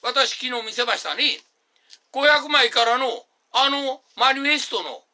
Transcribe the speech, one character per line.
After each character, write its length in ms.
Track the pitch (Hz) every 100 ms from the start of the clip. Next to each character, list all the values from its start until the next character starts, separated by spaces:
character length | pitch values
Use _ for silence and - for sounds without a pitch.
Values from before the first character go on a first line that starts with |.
私 320 | 240 269 254
昨 120 | - 254 240
日 60 | 220
見 60 |
せ 120 | 220
ま 120 | 240 196
し 60 |
た 120 | 160
ね。 240 | 196 285 - - _ _ _ _ - _
五 160 | 269 294
百 220 | 302 294
枚 220 | 294 240
か 140 | 240
ら 140 | 233 247
の、 80 | 262 - - _ _
あ 160 | 240 277
の、 320 | 285 277 277 _ -
マ 160 | 254
ニ 80 | 269
フ 60 | 277
ェ 120 | 302
ス 120 | -
ト 120 | 214
の、 200 | 156 117 -